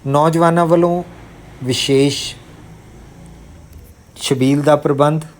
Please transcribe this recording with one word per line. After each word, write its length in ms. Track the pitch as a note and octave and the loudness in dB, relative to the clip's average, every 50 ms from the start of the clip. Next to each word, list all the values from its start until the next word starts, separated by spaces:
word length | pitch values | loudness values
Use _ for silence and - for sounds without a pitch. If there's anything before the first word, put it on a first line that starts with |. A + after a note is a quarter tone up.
| _ | _
ਨੌਜਵਾਨਾਂ 600 | C#3 C#3 D3 D3+ E3 D#3+ E3 E3+ E3 E3 F3 E3+ | 0 0 2 2 2 2 2 2 2 2 2 2
ਵੱਲੋਂ 360 | D#3+ F3 E3+ F3 F3 F3 F3+ F3 - - - - - - - - - - - B2+ | 2 2 2 2 0 -2 -4 -6 -10 -18 -20 -20 -20 -20 -20 -20 -20 -16 -10 -6
ਵਿਸ਼ੇਸ਼ 720 | B2+ B2 - - - C#3 C3+ C#3 C#3+ C#3 - - - - - - - - - - - - - - - - - - - - - - - - - - - - - - - - - - - - _ - - - | -6 -4 -4 -2 0 0 2 2 0 -2 -6 -10 -12 -14 -18 -20 -20 -20 -20 -20 -20 -20 -20 -20 -20 -20 -20 -20 -20 -20 -20 -20 -20 -20 -20 -20 -20 -20 -20 -20 -20 -20 -20 -20 -20 -20 _ -20 -20 -18
ਛਬੀਲ 460 | - - - C#3 A#2+ B2+ C3 C#3+ D3 | -12 -6 -4 -2 0 0 0 0 0
ਦਾ 140 | C#3+ D3+ D3+ | 2 0 0
ਪ੍ਰਬੰਧ 480 | D3 - D3+ C#3+ C3+ C#3+ D3 D#3 D#3 D#3 - - | 0 0 -2 0 0 0 0 0 -4 -6 -10 -20